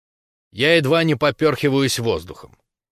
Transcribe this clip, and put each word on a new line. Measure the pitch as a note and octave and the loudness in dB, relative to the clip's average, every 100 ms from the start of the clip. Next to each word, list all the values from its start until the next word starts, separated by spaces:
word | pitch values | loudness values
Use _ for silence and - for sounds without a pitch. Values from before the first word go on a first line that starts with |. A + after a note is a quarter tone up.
| _ _ _ _ _ | _ _ _ _ _
Я | F2 C#3 E3+ | -4 2 2
едва | C3+ E3 | 2 2
не | E3 C#3 | 2 2
поперхиваюсь | D3 - D#3 C#3 D3 C3+ C3+ - | 0 0 0 0 0 0 0 -2
воздухом. | A#2 E2+ F2 - - _ _ _ _ | -2 -4 -6 -18 -20 _ _ _ _